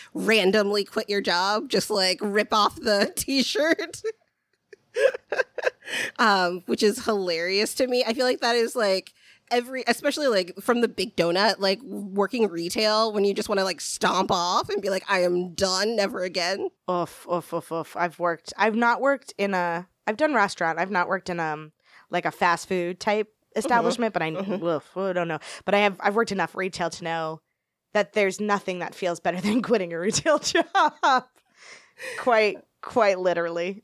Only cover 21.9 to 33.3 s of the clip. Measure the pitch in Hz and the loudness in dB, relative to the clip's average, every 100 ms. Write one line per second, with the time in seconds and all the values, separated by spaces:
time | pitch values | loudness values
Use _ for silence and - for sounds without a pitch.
21.9 | - - 175 165 - 180 170 - 185 175 | -20 -6 -2 -2 2 2 2 0 -2 -2
22.9 | 185 220 214 208 _ _ - 320 233 240 | -4 -2 0 -2 _ _ -4 0 2 2
23.9 | 233 226 - 160 170 202 214 170 151 - | 0 -2 -2 -4 -4 -4 -4 -2 -2 -4
24.9 | 180 190 180 165 156 - - - 202 208 | -6 -2 -2 -2 -6 -8 -10 0 2 2
25.9 | 185 202 208 - 196 165 - 185 - 170 | 2 0 0 0 -2 -4 -4 -6 -4 -6
26.9 | - 170 165 160 160 _ _ _ _ _ | -6 -6 -4 -6 -8 _ _ _ _ _
27.9 | 208 202 214 196 190 208 202 202 180 170 | -2 0 2 0 0 -2 -2 -2 -6 -8
28.9 | - 180 165 180 180 208 233 190 220 170 | -4 -4 -2 -4 -2 0 0 2 0 0
29.9 | 165 190 - - 302 - 349 - 392 302 | -4 -2 0 2 0 2 0 2 2 2
30.9 | - 311 254 - _ _ _ - - _ | 2 2 2 0 _ _ _ -20 -20 _
31.9 | - - - 254 220 214 - - _ - | -16 -12 -4 2 4 4 0 -12 _ -2
32.9 | 247 202 185 185 | 2 4 4 2